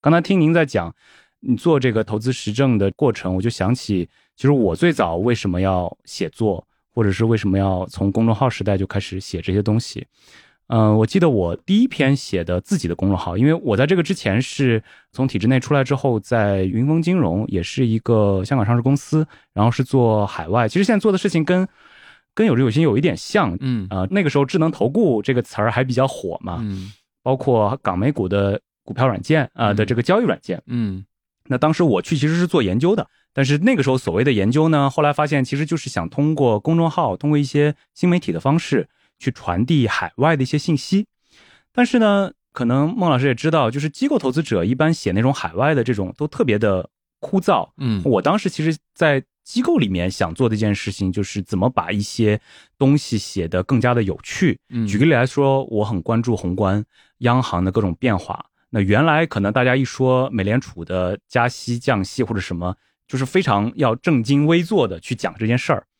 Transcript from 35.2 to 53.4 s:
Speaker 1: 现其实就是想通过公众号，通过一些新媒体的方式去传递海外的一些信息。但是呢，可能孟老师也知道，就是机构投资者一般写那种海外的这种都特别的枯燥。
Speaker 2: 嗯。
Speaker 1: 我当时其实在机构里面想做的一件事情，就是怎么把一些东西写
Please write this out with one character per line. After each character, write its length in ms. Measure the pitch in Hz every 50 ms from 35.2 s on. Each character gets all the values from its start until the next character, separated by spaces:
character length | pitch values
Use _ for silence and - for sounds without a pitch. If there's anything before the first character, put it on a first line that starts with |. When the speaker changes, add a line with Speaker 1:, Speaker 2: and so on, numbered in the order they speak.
| 151
Speaker 1:
现 180 | 147 156 143 127
其 140 | - - 139
实 80 | 156
就 100 | 151 165
是 140 | 156 - 135
想 180 | - - 82 82
通 260 | - - 143 151 160
过 240 | 147 143 120 110 104
公 200 | - - 165 165
众 100 | 170 165
号， 260 | 151 - 165 120 92 -
通 100 | - 147
过 100 | 151 147
一 60 | 147
些 300 | 135 - 147 147 151 151 _ _ _ _
新 160 | - - 180
媒 100 | 175 180
体 140 | - - 170
的 80 | 165
方 180 | - - 147 170
式 300 | - - - 117 80 _ _ _ _ _ _ _
去 120 | - 139
传 360 | 127 - - - 87 90 110
递 200 | 131 170 151 123
海 240 | 104 - - - 82 _
外 180 | - 127 156 165
的 60 | 143 131
一 40 |
些 100 | 127 -
信 180 | 151 - - 165
息。 320 | 135 - - - 196 214 _ _ _ _ _ _ _ - _ _ _ _ _
但 140 | _ - 247
是 140 | 247 - 247
呢， 340 | 226 214 202 202 196 185 - _ _ _ _
可 120 | - 127
能 260 | 117 123 135 143 160
孟 200 | 190 254 185 170
老 80 | 143 123
师 80 | 131
也 80 | 143 127
知 160 | 117 - 156
道， 200 | 160 160 135 113
就 80 | 117 143
是 120 | 143 156
机 180 | - - 254 285
构 100 | 302 233
投 140 | - 131 127
资 100 | 151 160
者 220 | - 117 95 85
一 100 | 98 127
般 180 | 135 151 160 165
写 180 | - - 101 87
那 80 | 98
种 140 | 117 131 135
海 180 | - - 87 80
外 220 | 92 127 147 160
的 100 | 139 117
这 80 | 117 123
种 220 | 101 95 92 -
都 100 | - 147
特 160 | 151 - - 151
别 160 | 139 107 104
的 300 | 107 107 98 92 87 - _ _ _ _ _ _
枯 180 | - - - 190
燥。 300 | 180 - 180 110 - - _
Speaker 2:
嗯。 240 | - 143 123 110 98 87
Speaker 1:
我 160 | 139 123 95 92
当 160 | 143 175 214
时 100 | - 190
其 160 | - - 156
实 100 | 160 160 151 _ _ _
在 280 | - 170 156 143 135 131 _ _ _ _
机 160 | - - 240
构 160 | 254 - 339
里 100 | 269 147
面 240 | 101 92 87 87 90
想 220 | 90 - 101 85 82
做 160 | - 131 117
的 80 | 110
一 20 | 104
件 160 | 110 107 101
事 160 | - - -
情， 220 | 95 - 101 95 90
就 100 | 104 101
是 200 | - - 104 92
怎 160 | - - 95
么 100 | 92 123
把 240 | 127 - 85 82 101
一 80 | 101
些 400 | 101 - - - 113 107 104 107 _ _ - - - _ _ _
东 180 | 139 135 143
西 220 | 147 - - - 107
写 280 | - - - 101